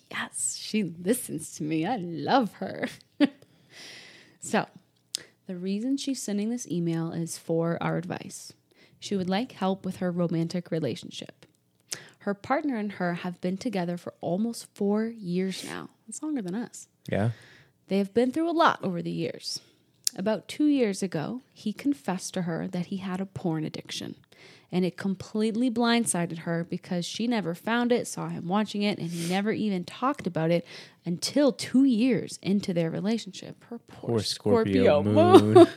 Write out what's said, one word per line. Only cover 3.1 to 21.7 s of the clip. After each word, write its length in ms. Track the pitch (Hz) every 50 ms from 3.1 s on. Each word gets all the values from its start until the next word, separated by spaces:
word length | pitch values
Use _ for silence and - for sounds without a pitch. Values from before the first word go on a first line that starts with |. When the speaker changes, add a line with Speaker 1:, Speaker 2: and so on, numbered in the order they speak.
| _ -
Speaker 1:
<laughs> 80 | 294 285 - - - _ _ _ _ _ - - - - - - - - - - - - _ _
So, 260 | - - - 202 - - _ - _ _ _ _ _ _ - - - - _ _ _
the 100 | - 185
reason 400 | 175 180 190 196 208 226 262 277
she's 260 | 277 - 277 262 - -
sending 280 | - 202 202 208 226
this 160 | 240 247 - -
email 440 | - 175 170 165 165 165 165 165 170
is 240 | 170 165 160 - -
for 380 | - - 165 165 165 170 170 - -
our 140 | 160 165
advice. 560 | 165 170 175 - - - - - - - - - _ _ _ _ _ - _ _ _
She 160 | - - 202
would 120 | 196 180 180
like 240 | 190 202 254 - -
help 320 | - 190 190 190 196 -
with 120 | 190 185
her 140 | - 185 180
romantic 600 | 170 175 175 165 165 160 165 165 - 180 170 -
relationship. 760 | 170 160 156 123 - - - - - - - - - _ - _ _ _ _ _ _ _ _ - - - - - - _
Her 140 | - 202 202
partner 420 | 202 - - 262 311 302 294 254
and 160 | 214 208 208 196
her 220 | - 180 175 175
have 260 | 175 - 180 180 -
been 160 | - 180 190
together 400 | 190 - 254 196 185 175 175 175
for 180 | 175 - - - -
almost 480 | - 165 170 190 220 233 226 - - - _
four 320 | - 208 202 208 214 220
years 580 | 226 233 226 208 175 175 180 190 190 185 - -
now. 260 | - 82 90 73 - _ _ _
That's 160 | - - - 302
longer 200 | 311 302 262 190
than 120 | 175 180
us. 340 | 233 240 - - - - _ _ _ - -
Speaker 2:
Yeah. 200 | - 95 104 120 113 - - - - - - _ _ _ _ -
Speaker 1:
They 100 | 190 196
have 160 | 202 196 -
been 180 | 233 247 254 -
through 180 | 311 330 339
a 20 | 330
lot 260 | 330 320 - - - -
over 200 | 190 175 170 170
the 80 | 170
years. 500 | 170 170 165 - - - - - - - - _ _ _ _ _ _ _ - - -
About 320 | - 190 214 220 180 - -
two 180 | - - 302
years 360 | 302 285 269 240 202 190 - 196
ago, 400 | 175 - 160 143 - 226 254 - _ _
he 200 | - - 214